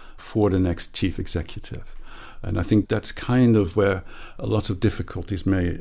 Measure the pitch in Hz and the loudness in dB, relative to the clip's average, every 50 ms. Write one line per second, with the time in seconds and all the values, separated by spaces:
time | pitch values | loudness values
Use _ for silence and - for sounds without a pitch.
0 | - - - - - - - 113 104 98 95 92 92 87 85 - - - - - | -18 -16 -14 -12 -10 -4 2 2 4 4 4 4 4 2 0 -2 -4 -8 -4 -2
1 | 101 87 85 - 85 - - 85 76 - - - - - - 82 - - - - | -2 -2 0 -2 -4 -4 -4 -4 -4 -6 -8 -12 -10 -10 -10 -10 -10 -10 -12 -12
2 | - - - - - - - - - - 95 95 87 - 110 107 98 - 110 107 | -12 -12 -14 -14 -16 -16 -12 -10 -6 -4 -2 -2 2 4 4 4 4 4 0 -2
3 | - - - - - - 123 127 123 120 110 107 98 85 - 110 98 98 95 92 | -2 -4 -8 -6 -2 2 4 6 6 6 6 6 4 2 2 2 4 4 2 0
4 | - - - - - - - - 113 110 107 107 - - 98 87 - 104 - - | -4 -8 -12 -14 -14 -14 -12 -8 -4 -2 0 0 0 0 0 2 2 2 2 0
5 | 87 - - 90 85 - 101 82 - 98 95 92 90 87 87 85 | -4 -6 -8 -8 -6 -6 -6 -2 0 2 2 2 2 0 -2 -4